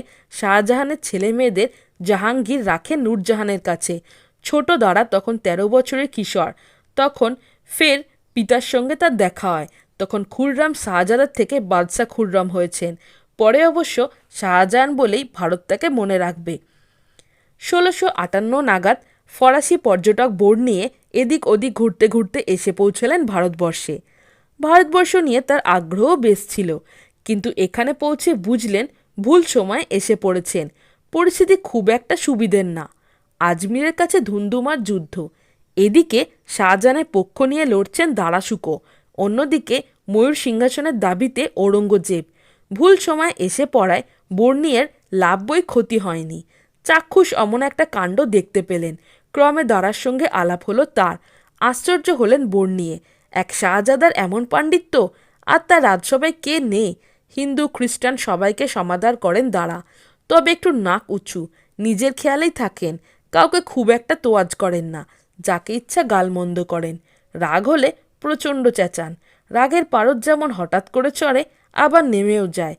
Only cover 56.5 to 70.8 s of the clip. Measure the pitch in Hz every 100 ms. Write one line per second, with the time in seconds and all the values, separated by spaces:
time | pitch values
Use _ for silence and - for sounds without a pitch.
56.5 | 320 254 202 208 170 _ _ _ - 277
57.5 | 269 294 - 247 - 247 262 - 175 202
58.5 | 208 277 208 175 180 226 233 180 190 262
59.5 | 190 170 170 - _ _ _ - 330 339
60.5 | 339 370 269 185 196 - 196 - 180 165
61.5 | _ _ - 220 202 269 262 294 277 330
62.5 | - 226 - 170 165 _ _ _ 165 330
63.5 | 359 - 262 220 240 - 320 240 208 180
64.5 | - 185 175 165 160 - _ _ - 175
65.5 | 175 - 233 - 349 262 196 185 180 175
66.5 | 175 175 170 165 165 _ _ _ 165 165
67.5 | 170 214 311 254 - _ _ 294 302 302
68.5 | 277 247 233 175 - 160 170 _ _ _
69.5 | 233 262 339 330 233 226 247 294 302 302
70.5 | 190 170 190